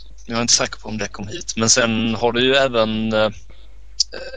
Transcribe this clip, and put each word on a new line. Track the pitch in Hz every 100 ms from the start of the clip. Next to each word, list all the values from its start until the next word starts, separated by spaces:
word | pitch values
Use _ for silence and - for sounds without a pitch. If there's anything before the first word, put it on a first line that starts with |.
| - - -
Jag | 117
är |
inte | 117
säker | - 127 -
på | 113
om | 107
det | 101
kom | - 104
hit. | 101 - -
Men | 110
sen | 127 117 110 113
har | 110 120
du | 117
ju | 131
även, | 135 135 117 110 110 110
eh, | 110 107 - - - - - - - - - -